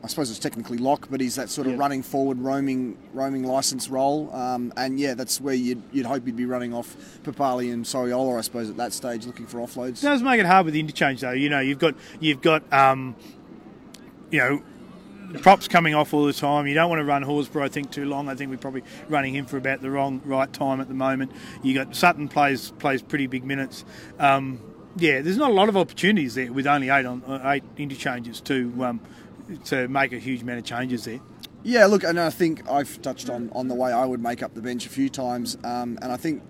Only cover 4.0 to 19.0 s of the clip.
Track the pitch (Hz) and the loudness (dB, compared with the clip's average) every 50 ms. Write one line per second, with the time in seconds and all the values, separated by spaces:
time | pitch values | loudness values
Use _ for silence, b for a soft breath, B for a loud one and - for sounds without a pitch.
4 | 135 139 143 151 151 - - 131 123 127 127 123 123 120 - - 127 135 131 135 | 2 2 2 0 -4 -6 -6 -6 -4 -4 -2 -4 -4 -6 -4 -4 -4 -2 0 0
5 | 143 139 123 113 131 - - - 131 143 135 127 123 123 123 117 101 - 120 135 | 0 -2 -2 -4 -4 -4 -4 -4 -2 -2 0 0 0 0 -2 -4 -6 -4 -4 -4
6 | 123 120 139 135 120 127 117 117 123 123 127 123 123 120 120 117 120 - - B | -2 0 -2 -2 -2 -4 -4 -4 -4 -4 -2 -4 -4 -4 -6 -8 -8 -10 -14 B
7 | B B B B - 156 127 - 143 135 127 127 123 123 120 117 117 - - 135 | B B B B -12 -12 -4 0 0 0 0 0 -2 -2 -2 -4 -4 -4 -2 -2
8 | 127 123 123 127 135 131 123 117 110 - - 120 117 107 104 110 120 113 - - | -2 0 0 0 0 0 0 -2 -4 -4 -6 -6 -6 -6 -4 -6 -6 -6 -6 -6
9 | - 127 120 113 110 123 120 - 117 - 120 120 117 120 - 127 123 131 - - | -6 -6 -6 -6 -8 -10 -12 -12 -14 -12 -8 -8 -8 -8 -8 -8 -8 -6 -6 -2
10 | - 285 294 262 233 269 254 226 202 170 185 190 185 160 151 156 156 151 151 - | 2 2 2 4 4 4 4 4 6 8 8 8 8 6 2 0 -2 -2 0 0
11 | 165 143 135 117 131 127 123 131 139 147 147 139 131 135 143 135 170 160 - B | 2 2 2 0 -4 -4 -2 0 0 2 2 2 2 0 0 2 2 2 2 B
12 | B B B B 160 156 147 131 - 170 160 156 151 - - 135 135 135 135 135 | B B B B 0 0 0 4 4 4 4 4 2 4 6 8 8 8 6 4
13 | 131 131 117 - B B B B - - - - - - - - - - - - | -2 -8 -10 -12 B B B B -20 -20 -20 -20 -20 -20 -20 -20 -20 -20 -20 -20
14 | - - - - - - - 151 127 127 143 147 - - - - - - - - | -20 -20 -20 -20 -10 -2 2 2 4 4 2 0 -4 -10 -20 -20 -20 -20 -20 -20
15 | - - - - - - 165 147 - 180 196 190 - - - 175 165 160 151 151 | -20 -20 -20 -18 -16 -14 -12 6 8 8 8 8 6 2 2 4 4 6 4 4
16 | 151 - - 147 147 147 139 - - 143 147 147 147 143 139 156 165 175 170 160 | 2 4 4 4 4 4 2 2 2 2 2 2 2 2 4 4 4 4 4 0
17 | 147 143 143 139 139 131 147 147 139 117 - 156 139 135 - 151 143 127 - 147 | 2 2 2 0 2 0 0 0 0 -2 -2 -2 -2 -2 -2 -4 -8 -6 -8 -6
18 | 143 143 143 139 143 139 135 131 143 135 131 120 - 139 131 131 - B B B | -4 -4 -4 -4 -4 -6 -6 -8 -8 -8 -8 -8 -8 -8 -8 -8 -10 B B B